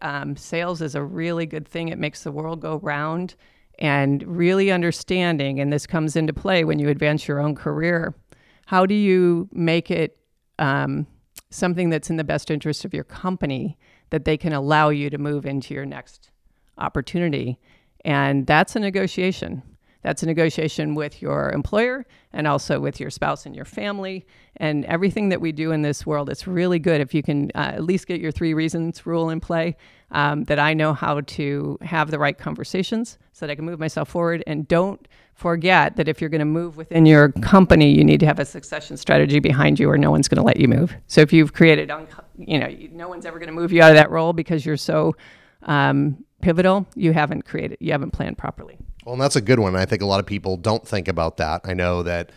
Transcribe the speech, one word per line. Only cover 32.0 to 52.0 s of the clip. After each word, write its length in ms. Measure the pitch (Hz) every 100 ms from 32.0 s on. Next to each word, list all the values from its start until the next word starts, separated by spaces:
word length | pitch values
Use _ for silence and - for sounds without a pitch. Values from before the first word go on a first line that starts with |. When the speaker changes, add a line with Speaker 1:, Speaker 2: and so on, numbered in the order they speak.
| 151
Speaker 1:
the 80 | 151
right 180 | 143 -
conversations 800 | - 151 - 185 185 220 240 - _
so 140 | _ 151
that 60 |
I 20 | 147
can 100 | 160
move 140 | 165
myself 280 | 156 - 147
forward. 360 | 175 170 170 -
And 220 | 151 151
don't 400 | 170 190 - _ _ _
forget 600 | _ 175 170 170 180 147 -
that 120 | 156
if 140 | 156
you're 80 | 160
gonna 160 | 156 151
move 320 | 160 175 151
within 300 | 160 165 156
your 240 | 151 147 -
company, 500 | 113 196 180 156 147
you 120 | 147
need 160 | 151 147
to 80 | 151
have 100 | 147
a 80 | 143
succession 520 | 165 - 151 - 143
strategy 420 | - - 147 147
behind 400 | 143 135 147 143
you 100 | 147
or 80 | 147
no 140 | 151
one's 160 | 151 139
gonna 180 | - -
let 120 | -
you 100 | 143
move. 280 | - 175 - -
So 140 | -
if 120 | 151
you've 200 | 165 147
created, 360 | - 165 151 151
un-, 180 | 151 160 - - -
you 220 | - 151
know, 100 | 117 - 156
no 180 | 165 175
one's 160 | 175 170
ever 140 | 165
gonna 140 | 165
move 180 | 160 170
you 100 | 165
out 80 | 160
of 60 | 156
that 160 | 151
role 220 | 160 165
because 340 | 170 156 165 160
you're 100 | 147
so, 380 | - 156 165 - - - _ _
um, 600 | - 147 139 139 147 139 - _
pivotal, 440 | 185 165 185 196 185 -
you 160 | 170
haven't 340 | 160 147 151 -
created, 340 | 156 - -
you 100 | -
haven't 200 | 147 143
planned 260 | - - -
properly. 400 | 143 - - - - -
Speaker 2:
Well, 100 | -
and 80 | 127
that's 140 | 139 -
a 60 |
good 180 | 104 127
one. 160 | 98 92
I 100 | 92
think 160 | 104
a 40 | 98
lot 120 | 98
of 60 | -
people 320 | 101 95 92
don't 300 | 87 113 -
think 200 | 104 87
about 300 | 82 82 -
that. 240 | 78 85
I 120 | 95 90
know 260 | 90 87